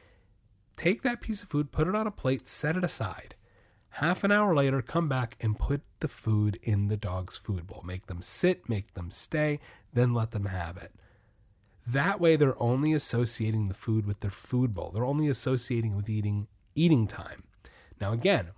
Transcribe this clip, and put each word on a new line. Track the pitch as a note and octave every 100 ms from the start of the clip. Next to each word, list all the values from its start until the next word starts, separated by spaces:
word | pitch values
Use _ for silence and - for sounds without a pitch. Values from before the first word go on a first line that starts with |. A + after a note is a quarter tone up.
| _ _ _ _ _ _ _ -
Take | E3+ -
that | B3+ A#3+
piece | - G3+
of | -
food, | D3 D3+
put | - D#3+
it |
on | G#3+ A3
a |
plate, | - C3 C3 -
set | - D#3 F3
it |
aside. | F3 - G2+ - - - _ _ _ _ _ -
Half | D3+ F#3
an | G3+
hour | G#3 G#3 D3+
later, | C#3 C3+
come | - E3+ D#3
back | C3 A#2+ -
and | A2 G#2+
put | - C#3+ - -
the | -
food | - A2 G#2+ G#2+ G2
in | - G2+ G2+
the | G#2
dog's | F#2 F#2 F2+ -
food | - F#2 E2
bowl. | - E2+
Make | F#2 -
them | F2
sit, | - - F3+ F3+ -
make | G#2 -
them | - E2+
stay, | - - D#3 D3+ D3 - - -
then | A#2+ B2
let | A#2+ A2+
them | G#2+ G2
have | F#2 E2+ F2
it. | - - - _ _ _ _ _ _ _ A#2
That | C3+ E3+ G3+
way, | E3+
they're | D#3 C#3 -
only | A#2 C3 D3+
associating | D#3 - A#2+ A#2+ - A2 A2 G2+
the |
food | G2 - A2
with | G#2 -
their | G2+
food | - - B2 B2+
bowl. | F#2 E2
They're | G2
only | B2 D3 D3+
associating | B2+ C3 B2+ - A#2 A2+
with | G2+ G#2
eating, | G#2+ G#2 G#2 G#2 _ _
eating | - E3 C3+ G#2
time. | - - - - _ - - - -
Now, | G2+
again, | A#2 F#3+ D#3 F2